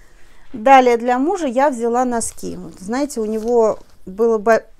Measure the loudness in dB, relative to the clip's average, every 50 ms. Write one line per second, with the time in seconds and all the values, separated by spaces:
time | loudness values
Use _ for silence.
0 | -20 -20 -20 -20 -20 -20 -20 -20 -16 -14 -12 -2 4 6 6 8 8 6 2 2
1 | 0 0 0 0 0 0 -2 -2 -2 -2 0 0 0 0 0 -2 -2 -2 0 0
2 | 0 0 -2 -4 -4 -6 -8 -10 -12 -12 -12 -12 -14 -16 -18 -14 -10 -8 -6 -4
3 | -4 -4 -6 -6 -6 -4 -4 -4 -2 0 2 2 2 2 0 -2 -8 -16 -20 -20
4 | -18 -12 -4 -2 0 0 0 0 2 2 2 2 0 -4 -16 -20